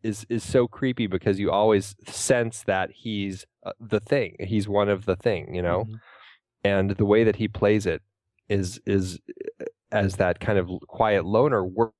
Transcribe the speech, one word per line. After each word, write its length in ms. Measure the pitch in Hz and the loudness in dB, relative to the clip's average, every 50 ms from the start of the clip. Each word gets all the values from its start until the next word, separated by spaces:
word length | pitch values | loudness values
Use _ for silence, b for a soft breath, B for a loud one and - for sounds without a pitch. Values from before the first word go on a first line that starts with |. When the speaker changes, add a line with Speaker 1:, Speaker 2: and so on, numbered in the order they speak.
| - | -4
Speaker 1:
is, 240 | 110 101 101 107 _ | -4 -6 -6 -6 _
is 140 | 120 113 - | -6 -6 -4
so 240 | - - 131 120 | 0 2 2 2
creepy 400 | 117 - - 135 131 123 - 117 | 2 -2 -4 -4 -4 -2 -2 -4
because 320 | 98 92 92 - 107 98 95 | -2 -4 -2 0 -2 -2 0
you 100 | 101 85 | 0 0
always 460 | 82 101 107 110 107 98 95 - - _ _ | 2 2 4 4 4 2 2 -2 -14 _ _
sense 560 | - - - - - 131 120 117 113 - - - | -14 -8 -6 2 2 2 2 2 -2 -4 -6 -4
that 280 | - 95 95 92 - - | -2 -2 -2 -2 -4 -8
he's, 540 | _ - 117 107 101 98 98 95 92 - _ _ _ _ | _ -8 -6 -4 -4 -4 -4 -6 -10 -14 _ _ _ _
uh, 60 | - - _ | -14 -14 _
the 200 | 120 107 107 104 | -6 -2 -2 -2
thing. 360 | 107 - 143 139 113 85 - - | 0 0 -2 -2 -2 -4 -6 -10
He's 260 | - 95 110 107 101 | -6 -2 -2 -2 -2
one 220 | 104 98 101 101 101 | 0 0 2 2 2
of 160 | 101 95 104 | 0 -2 0
the 100 | - 92 | -2 -2
thing, 400 | 92 - 120 104 85 76 - - | 0 0 -2 -2 -2 -6 -6 -6
you 80 | 90 87 | -4 -2
know? 220 | 87 87 92 113 | 0 0 0 -2
Speaker 2:
Mm-hmm. 100 | 110 110 110 B B B B B B B B B _ _ _ - | -4 -10 -16 B B B B B B B B B _ _ _ 0
Speaker 1:
And 260 | 101 98 98 95 98 | 2 2 2 2 0
the 120 | 98 - 107 | 2 0 4
way 220 | 101 104 110 117 | 6 6 6 6
that 100 | 110 101 | 4 2
he 140 | 98 110 101 | 2 -2 -4
plays 360 | - - 104 101 107 107 101 | -2 2 2 4 4 4 2
it 160 | 90 80 73 _ _ _ _ _ _ _ _ _ | -2 -4 -4 _ _ _ _ _ _ _ _ _
is, 320 | _ 104 98 92 90 - - _ | _ -2 -2 -2 -4 -6 -8 _
is, 340 | - 98 98 92 92 90 - _ - - - - - - _ | 0 0 0 0 0 -8 -12 _ -18 -16 -12 -12 -12 -10 _
uh, 60 | - - _ _ _ _ | -12 -12 _ _ _ _
as 240 | - 107 101 95 92 | 0 0 0 0 0
that 240 | 95 92 90 90 - | 0 0 0 0 -2
kind 180 | - - 104 | -2 0 0
of 120 | 98 90 87 | 0 0 -2
l-, 100 | 92 - - | -8 -12 -12
quiet 380 | _ - - 113 107 104 98 80 | _ -2 0 2 2 2 2 0
loner 400 | 92 104 113 135 151 131 107 92 | 2 2 2 2 4 2 0 -2
work. 260 | 92 92 110 117 110 _ _ | -2 0 0 0 0 _ _